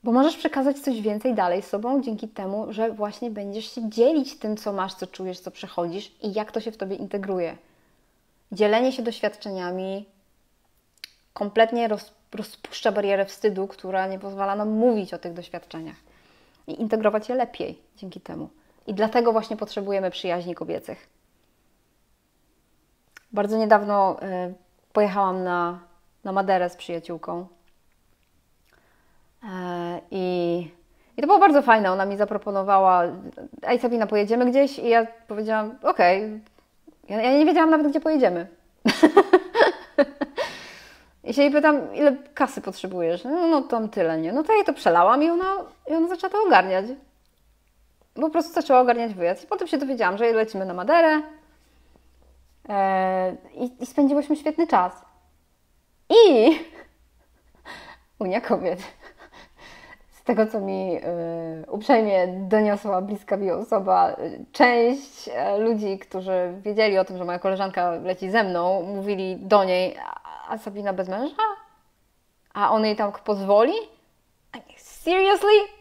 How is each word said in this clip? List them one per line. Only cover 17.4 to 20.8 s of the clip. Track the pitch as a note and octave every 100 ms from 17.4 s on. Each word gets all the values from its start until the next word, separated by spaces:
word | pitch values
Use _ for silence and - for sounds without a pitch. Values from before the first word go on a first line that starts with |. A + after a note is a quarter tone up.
| A#3+ - - - _ _
dzięki | F#3+ F3+
temu. | - E3 D#3 _ _ _ -
I |
dlatego | G3 G#3+ B3 A#3
właśnie | A3 G#3+ G#3+
potrzebujemy | G#3 - G3 G3 F#3+
przyjaźni | - F#3 F3 F3 E3+
kobiecych. | - -